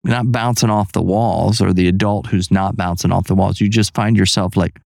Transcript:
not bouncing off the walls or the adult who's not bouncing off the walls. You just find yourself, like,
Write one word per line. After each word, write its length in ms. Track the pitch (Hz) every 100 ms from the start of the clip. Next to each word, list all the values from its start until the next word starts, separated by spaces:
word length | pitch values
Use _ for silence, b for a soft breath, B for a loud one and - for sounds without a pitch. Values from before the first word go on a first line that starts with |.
not 280 | - 120 117
bouncing 380 | 120 117 117 113
off 220 | 107 95
the 100 | 90
walls 580 | 87 101 117 82 90 110
or 140 | 95
the 140 | 92 90
adult 400 | 95 104 104 -
who's 240 | 98 92
not 260 | 95 95 -
bouncing 340 | 90 90 92
off 140 | 90 92
the 80 | 95
walls. 240 | 98 98
You 80 | 104
just 280 | 110 101 -
find 200 | 107 107
yourself, 400 | 95 - 92 98
like, 240 | 85 - _